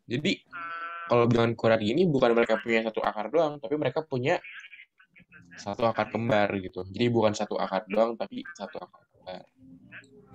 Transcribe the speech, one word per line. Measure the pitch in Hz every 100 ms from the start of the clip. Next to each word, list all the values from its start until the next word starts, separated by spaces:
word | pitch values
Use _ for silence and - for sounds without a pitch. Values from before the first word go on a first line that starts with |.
| -
Jadi, | 123 196 - _ 170 170 170 170 170 170
kalau | 120 120
dengan | 117 117
kuadrat | 113 113 110 104
gini, | 143 185
bukan | 135 120
mereka | 117 113 107
punya | 120 113
satu | 113 110 104
akar | 107 104
doang, | 151 151 147
tapi | - 147
mereka | 131 156
punya | 156 131 131 175 - - - - - _ _ _ _ - -
satu | - 101 101 117
akar | 110 107
kembar | 110 117 107 101 101
gitu. | 92 92 95
Jadi, | 95 120
bukan | 117 107 104
satu | 104 101
akar | 98 95 95
doang, | 107 117 113
tapi | - 123 - -
satu | 196 -
akar | 180 _ _
kembar. | _ - 185 - _ - - - - - - -